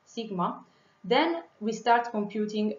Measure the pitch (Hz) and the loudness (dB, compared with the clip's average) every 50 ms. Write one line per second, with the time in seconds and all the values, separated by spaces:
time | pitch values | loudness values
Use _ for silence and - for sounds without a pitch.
0 | _ _ - 233 220 220 196 175 180 226 - - - _ _ _ _ _ _ _ | _ _ -12 -10 -8 -6 -4 -2 -2 -4 -4 -8 -14 _ _ _ _ _ _ _
1 | - 185 240 269 320 339 339 339 - - _ - 214 220 - - - 240 233 240 | -2 2 4 4 4 2 0 -2 -6 -12 _ -6 -4 -4 -4 0 4 4 4 4
2 | 233 - - 214 202 202 - 220 214 214 214 214 214 214 214 | 4 0 -4 -4 -4 -4 -2 -4 -4 -2 -2 -2 -2 -2 -2